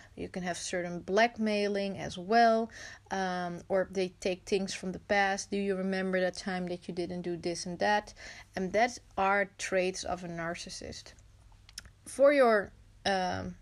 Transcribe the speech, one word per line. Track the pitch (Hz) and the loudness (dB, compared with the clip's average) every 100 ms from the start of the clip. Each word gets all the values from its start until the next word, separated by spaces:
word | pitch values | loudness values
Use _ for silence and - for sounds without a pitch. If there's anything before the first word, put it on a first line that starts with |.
| - | -18
You | - 175 | -12 -10
can | 190 | -6
have | 180 170 | -6 -6
certain | - 185 175 175 | -4 -4 -4 -6
blackmailing | 175 190 233 233 214 208 202 202 196 190 | 0 4 4 2 0 0 0 0 -4 -6
as | - 185 | -8 -8
well, | 175 233 233 226 226 - - - - | 2 6 8 6 0 -8 -16 -16 -8
um, | 190 185 180 175 175 - | -4 -2 -2 -4 -6 -2
or | 190 185 | 0 0
they | 196 185 - | -2 -4 -2
take | 202 180 | -4 -4
things | - 196 196 | -2 -2 0
from | - 190 | -6 -6
the | 180 | -6
past. | - 202 196 196 - | 0 2 2 0 -4
"Do | 202 | -2
you | 202 | -2
remember | 185 190 190 190 185 | -2 -2 -2 0 0
that | 180 180 | 0 -2
time | - 185 180 | -6 -4 -4
that | 175 - | -6 -8
you | |
didn't | 180 175 180 | -6 -4 -4
do | 175 170 | -6 -4
this | 175 170 180 | -4 -4 -6
and | 175 | -2
that?" | 202 208 208 - - - - | 2 2 -2 -12 -18 -18 -12
And | - 190 | -6 -2
that | 196 247 - - - | 2 2 0 -10 -2
are | 190 202 196 - | 2 2 0 -4
traits | - 190 180 185 | -2 0 0 -2
of | - 180 | -6 -6
a | 175 | -6
narcissist. | 170 165 175 185 - - - - - - - - - - - - - - | -8 -6 -8 -10 -12 -12 -14 -16 -20 -20 -20 -20 -20 -20 -20 -20 -20 -6
For | - 277 | 6 8
your, | 294 240 214 - - - - 202 | 8 8 6 2 -8 -20 -4 0
um, | 190 180 185 185 180 | 0 0 -4 -6 -10